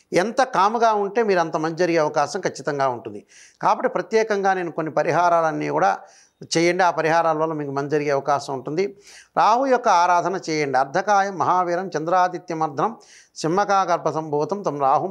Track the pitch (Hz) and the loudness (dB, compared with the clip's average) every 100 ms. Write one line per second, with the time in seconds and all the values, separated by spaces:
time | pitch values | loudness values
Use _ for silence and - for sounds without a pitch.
0 | _ 165 208 233 247 175 202 233 226 208 | _ 0 0 0 0 2 2 2 2 2
1 | 202 208 220 180 165 165 160 160 180 165 | 0 0 2 2 0 -2 -4 0 2 2
2 | 151 156 143 196 175 - 139 143 135 120 | 2 0 -2 -2 -6 -6 -6 -2 -2 -2
3 | 113 104 - - - - 180 220 262 226 | -10 -14 -18 -20 -20 -4 -2 0 -2 -4
4 | 214 220 220 202 190 185 170 165 156 143 | -2 0 0 0 0 0 -4 -6 -4 -2
5 | 165 151 175 170 160 151 147 147 190 - | 0 2 4 2 2 -2 -2 0 0 0
6 | - - _ _ - 165 170 180 175 156 | -8 -20 _ _ -4 0 2 4 2 2
7 | 156 165 165 156 160 151 143 139 143 151 | 2 2 2 0 -2 -2 -4 -4 -2 -2
8 | 147 139 139 139 139 131 143 156 202 - | 0 -2 0 -2 -2 -8 -6 -4 -4 -8
9 | - - - 156 185 240 269 247 233 175 | -20 -20 -6 2 2 2 2 2 4 4
10 | 175 175 170 185 165 156 143 131 143 175 | 4 2 0 -4 -4 -4 0 0 0 -2
11 | 202 202 196 185 139 180 175 170 190 151 | 2 2 0 -2 0 0 0 -2 -4 -6
12 | 160 180 180 175 - 160 156 139 208 226 | 0 2 2 -2 -8 -4 -4 -2 -4 -4
13 | - - _ - 156 185 202 196 175 165 | -18 -20 _ -6 -2 0 2 0 2 0
14 | 156 151 156 147 151 202 170 143 135 147 | -2 -4 -4 -4 -2 -4 -4 0 2 2
15 | 185 | 0